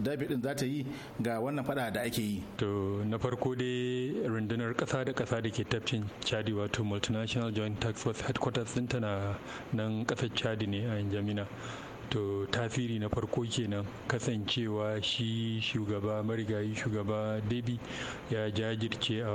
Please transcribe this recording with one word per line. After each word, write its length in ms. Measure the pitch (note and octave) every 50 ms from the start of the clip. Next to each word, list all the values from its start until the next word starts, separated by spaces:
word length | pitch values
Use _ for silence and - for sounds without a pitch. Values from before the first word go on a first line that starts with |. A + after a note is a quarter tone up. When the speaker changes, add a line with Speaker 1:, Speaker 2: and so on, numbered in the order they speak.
| G#2+
Speaker 1:
David 240 | C3+ D3 C3 C#3
din 140 | - C#3 B2
za 120 | A2+ C3+ C#3+
ta 120 | C3 C3+
yi 200 | B2+ D3 D3 B2+ C3+ D3 - - - - -
ga 180 | A2 A#2+ A#2 A2
wannan 240 | A#2 C#3 D3 C#3+ B2
fada 240 | C#3+ C#3 C#3 B2 A2+
da 120 | G2 A2
ake 180 | A#2+ A#2 A#2+ B2
yi? 220 | G#2+ G#2 G#2 F#2 F2+ - -
Speaker 2:
To, 440 | - A2 G2+ G2+ G2+ F#2+ G2 G2+ G2+ G#2
na 120 | G#2+ A2+
farko 380 | A2+ - B2+ A#2+ - - C3 B2+
dai, 720 | B2 B2+ B2+ B2 B2 B2 B2 B2 B2 B2+ C#3 E3 A3 A3
rundunar 480 | B2 A2 A2 G#2+ G#2 A2+ A#2 A#2+ A2+ A#2+
kasa 300 | - - - - C3 B2+
da 80 | C3+ C3
kasa 260 | - A#2 - B2 A2+
da 80 | A2 A2+
ke 140 | - A#2 G#2
tafkin 400 | - B2 A2 - - B2+ A2 G#2 G2+ - -
Chadi, 320 | - - A#2+ G#2+ G#2 A2
wato 320 | G#2+ G2+ G#2 G2+ - - A2
Multinational 680 | G2+ G2+ G#2 - - A2 A2 A2+ G#2+ - B2 A#2 A2+ G#2
Joint 260 | G#2+ G#2+ G#2+ G#2 G#2
Task 160 | - A#2 G#2+
Force, 240 | - - A#2+ A2 -
headquarters 540 | - - B2+ - - C3 A2 B2 A2+ G#2+ -
din 140 | C3 B2
tana 500 | A#2+ C3 B2 A2 G#2 G2+ G2 G2+ G2+ G2+ - - - - - - -
nan 320 | A#2+ A2 A2 A2 A2 G#2+ A#2
kasar 240 | B2 B2 - C3 A2+ -
Chadi 320 | - - A#2 A2 G#2+ A2
ne, 160 | G2+ G2+ G2+ A#2
a 180 | A#2+ A2 G#2
N'Djamena. 460 | G2+ G2+ G2 G#2 G2+ G#2 G#2 G#2 G2+ - - - - - - - - - - - - -
To, 340 | - G#2+ G2+ G2 G2 G2 G2 -
tasiri 480 | - B2 A#2 A2+ - C3 B2 A#2 A#2 G#2+
na 100 | G#2+ G#2
farko 320 | - A#2 A2 - - B2+ A#2 A2+
kenan, 340 | - B2+ A#2 G2+ G2+ G2+ G2+ G2 - - -
kasancewa 960 | - C3 A2+ - C#3 A#2 G#2+ G2+ F#2+ - B2 A#2 A2 G#2 G#2+ G#2+ G#2+ G#2+ G#2+ G2+
shi 560 | - - - A#2 A2+ A2+ A2+ A2+ A2+ A2+ A2
shugaba, 640 | G#2+ - - A2+ G#2 G2+ G#2 G2+ G2 G#2+ G#2+ G#2+ G#2
marigayi 520 | A2 A2+ A2+ G#2+ G#2 G#2+ G#2 G#2 G#2+ G#2+
shugaba 680 | - - A#2 G#2+ G#2+ G2+ G#2 G#2+ G#2+ G#2+ G#2+ G#2+ G#2+ G#2+ G#2
Deby 300 | A#2+ A#2+ A2+ A#2+ A#2+ A#2 - - - - - - - - - -
ya 220 | A#2 A2 G#2+ G#2+
jajirce 720 | G2 G#2+ A2 A2+ A2+ A2 A2+ A2 A2 - - - A2 A2 A#2+
a 80 | G#2+ G#2